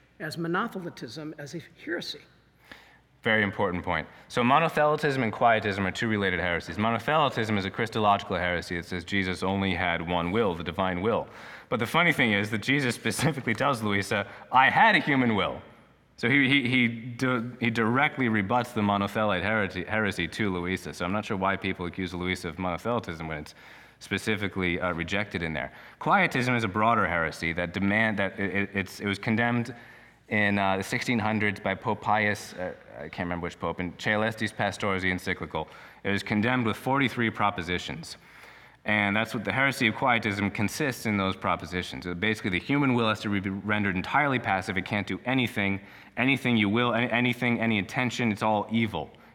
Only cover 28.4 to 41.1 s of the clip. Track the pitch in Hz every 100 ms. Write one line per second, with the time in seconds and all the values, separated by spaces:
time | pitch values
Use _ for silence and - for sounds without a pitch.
28.4 | 98 95 98 98 95 - 101 95 - 110
29.4 | 117 120 120 - - - - - - 107
30.4 | 101 101 98 95 95 123 - 120 107 110
31.4 | 104 98 101 98 120 107 - 107 104 101
32.4 | - - 90 - - 57 76 - 87 87
33.4 | 85 - 85 82 87 - 110 107 110 110
34.4 | 107 - 104 95 104 95 92 90 - 87
35.4 | 80 80 78 - - - - 98 - 107
36.4 | 113 127 113 107 131 135 135 - 113 107
37.4 | 104 98 82 87 - 80 85 - - -
38.4 | - - - - - 107 101 104 113 123
39.4 | 98 104 135 127 113 107 135 113 110 101
40.4 | 101 - 101 - 151 120 113